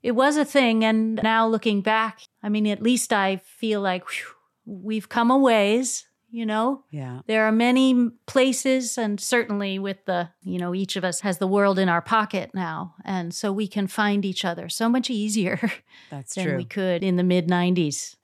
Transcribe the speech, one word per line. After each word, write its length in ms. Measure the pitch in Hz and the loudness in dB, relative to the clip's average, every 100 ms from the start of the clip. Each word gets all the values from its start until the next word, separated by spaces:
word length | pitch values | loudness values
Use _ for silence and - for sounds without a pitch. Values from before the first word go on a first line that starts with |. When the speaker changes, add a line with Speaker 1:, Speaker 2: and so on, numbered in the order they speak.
Speaker 1:
it 100 | 247 | 0
was 240 | 226 262 196 | 2 4 2
a 80 | |
thing. 400 | 285 285 247 226 | 2 2 4 4
And 320 | 220 220 220 220 | 2 2 0 0
now 240 | 214 226 226 | 2 4 2
looking 340 | 220 226 202 | 2 0 0
back, 380 | 196 220 220 - - _ | 2 0 0 -6 -20 _
I 60 | 208 | -4
mean, 180 | 214 214 | 0 0
at 160 | 202 | 0
least 300 | 233 247 - | 0 0 2
I 240 | 214 190 190 | 2 2 -2
feel 440 | - - 220 208 | -8 -8 -4 -2
like, 260 | 196 185 - | -2 -4 -6
whew, 180 | - - - _ _ - | -10 -12 -20 _ _ -16
we've 420 | 196 196 220 - | -12 -6 -6 -4
come 220 | 240 233 | 0 4
a 80 | 269 | 6
ways, 680 | 262 226 202 233 254 - - _ _ | 6 4 4 2 0 -6 -12 _ _
you 160 | 233 220 | -8 -4
know? 380 | 214 233 277 _ | -2 -2 -4 _
Speaker 2:
Yeah. 300 | 147 131 123 - | -10 -10 -10 -2
Speaker 1:
There 180 | 220 220 | 2 2
are 60 | |
many 380 | 220 240 254 262 | 4 4 4 6
m-, 280 | 247 240 - - | 4 2 -2 -2
places, 680 | 269 262 254 269 262 240 - | 2 2 2 0 0 -2 -4
and 240 | 214 208 | -4 -4
certainly 580 | - 247 226 202 196 190 | 0 0 0 -4 -4 -4
with 260 | 196 190 - | -6 -6 -4
the, 240 | 180 170 _ | -4 -4 _
you 160 | 185 180 | -8 -6
know, 160 | 175 | -4
each 220 | 185 190 190 | -4 -4 -2
of 80 | |
us 160 | 180 175 | -4 -2
has 180 | 208 185 | -4 -2
the 80 | 190 | 0
world 320 | 202 202 190 | 4 4 4
in 100 | 185 | 2
our 120 | 170 | 2
pocket 480 | 165 226 214 185 - | 2 0 0 -4 -6
now. 400 | 190 170 160 180 - | -6 -6 -6 -10 -12
And 300 | - 190 170 | -6 -6 -4
so 180 | - 208 | -6 -4
we 160 | 196 214 | -4 -4
can 180 | 208 190 | -4 -4
find 380 | - 208 202 | 0 0 0
each 200 | 196 185 | -2 -4
other 240 | 185 170 170 | -6 -6 -10
so 200 | - 233 | -2 0
much 220 | 254 240 | 0 -2
easier 500 | 226 214 214 185 - 208 - _ | -4 -2 0 -2 -2 -4 -6 _
<laughs> 200 | - - | -20 -16
Speaker 2:
That's 240 | 143 131 | -16 -12
Speaker 1:
than 100 | - | -6
Speaker 2:
true. 120 | 175 135 | -4 -4
Speaker 1:
we 80 | |
could 380 | 117 202 185 170 | -4 -4 -2 0
in 120 | 190 180 | 0 2
the 60 | |
mid 240 | 180 180 170 | 2 2 2
nineties. 680 | 180 180 185 156 139 - - | 2 2 2 0 -4 -12 -18